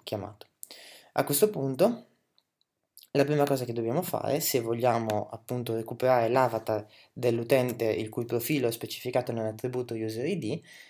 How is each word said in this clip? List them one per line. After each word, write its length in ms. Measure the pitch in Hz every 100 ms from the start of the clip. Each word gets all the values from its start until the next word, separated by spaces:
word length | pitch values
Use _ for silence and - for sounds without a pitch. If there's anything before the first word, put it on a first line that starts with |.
chiamato. 420 | - 107 92 101 - _ - - - - -
A 100 | -
questo 260 | 143 143 214
punto, 560 | 175 135 131 208 233 - _ _ _ _ _ _ _ _ - -
la 140 | 143 143
prima 200 | 147 143
cosa 200 | 135 120
che 80 |
dobbiamo 300 | 117 113 143
fare, 380 | 180 - - 147
se 200 | - 127
vogliamo 680 | 113 117 123 113 113 104 -
appunto 420 | 113 - 123 120
recuperare 560 | 113 110 120 127 123 113
l'avatar 560 | 127 127 113 - 107 107 - _
dell'utente 760 | - 123 117 117 131 123 120 113
il 240 | 101 110
cui 160 | - 117
profilo 420 | 120 - 151 120
è 40 |
specificato 600 | 113 - - 127 127 123
nell'attributo 640 | 117 110 110 127 127 120 113
user 320 | 110 110 147
I 100 | 185
D, 240 | 110 160 - -